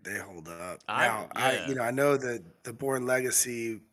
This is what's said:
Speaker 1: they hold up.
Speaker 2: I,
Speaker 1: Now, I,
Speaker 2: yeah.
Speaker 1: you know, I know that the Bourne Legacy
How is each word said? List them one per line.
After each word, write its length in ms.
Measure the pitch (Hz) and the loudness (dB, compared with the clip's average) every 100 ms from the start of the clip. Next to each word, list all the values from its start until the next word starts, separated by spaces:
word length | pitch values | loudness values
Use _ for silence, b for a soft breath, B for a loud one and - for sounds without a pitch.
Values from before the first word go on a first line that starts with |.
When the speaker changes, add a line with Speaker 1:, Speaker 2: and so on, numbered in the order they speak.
Speaker 1:
they 160 | 92 101 | -6 -6
hold 300 | 85 87 80 | -8 -12 -12
up. 320 | 85 90 - - | -10 -10 -10 -4
Speaker 2:
I, 200 | 113 123 | 0 2
Speaker 1:
Now, 200 | 110 - - | 2 -4 0
I, 160 | 131 | 2
Speaker 2:
yeah. 160 | 143 - | 2 0
Speaker 1:
you 60 | |
know, 80 | 131 | -2
I 80 | 117 | 0
know 260 | 131 143 139 | 4 4 4
that 480 | 127 117 85 - | 2 -4 -6 -16
the 80 | 117 | -12
Bourne 320 | 113 135 131 | -6 -2 0
Legacy 760 | 123 127 127 - 127 120 113 110 - | 2 2 4 2 2 0 -4 -6 -10